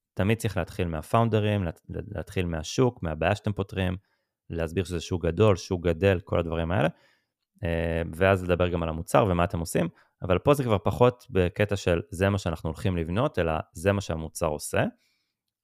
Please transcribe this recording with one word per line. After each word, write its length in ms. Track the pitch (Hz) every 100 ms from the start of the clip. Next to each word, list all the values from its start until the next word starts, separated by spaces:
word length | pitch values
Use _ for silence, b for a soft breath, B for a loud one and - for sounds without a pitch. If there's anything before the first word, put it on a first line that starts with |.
| _
תמיד 240 | - 95 113
צריך 200 | 107 90
להתחיל 300 | 80 - 87
מהפאונדרים, 760 | 78 - 113 117 107 104 104
להת-, 180 | 85 - -
להתחיל 560 | 85 80 82 - 95 87
מהשוק, 580 | 82 - - 123 -
מהבעיה 320 | 85 76 82 107
שאתם 180 | 110
פותרים, 440 | 101 98 95 92 92 - _ _ _ -
להסביר 340 | 85 80 90
שזה 160 | 90 85
שוק 260 | - 90 82
גדול, 300 | 82 110 90
שוק 300 | - 90 85
גדל, 340 | 80 98 87
כל 200 | - 90
הדברים 320 | 82 82 82
האלה, 160 | 104 151 - _ _ _ _ _ _
אה, 380 | 85 82 82 82 82
ואז 300 | 80 95 98
לדבר 240 | 90 85 87
גם 160 | 85
על 60 | 82
המוצר 360 | 80 - 139 107
ומה 140 | 85
אתם 160 | 87 87
עושים, 300 | - 175 165 - _ _
אבל 140 | 90 90
פה 160 | 143
זה 100 | 143
כבר 140 | 123 101
פחות 480 | 101 - 123 - -
בקטע 460 | 95 87 - 104 98
של 260 | 92 85 -
זה 200 | 82 98
מה 80 | 101
שאנחנו 320 | 87 82 82
הולכים 280 | 78 98 87
לבנות, 420 | 80 95 147 -
אלא 140 | 82 80 -
זה 180 | - 95
מה 100 | 101
שהמוצר 460 | - 80 78 - 82
עושה. 360 | 73 - - 185 - _ _ _ _ _ _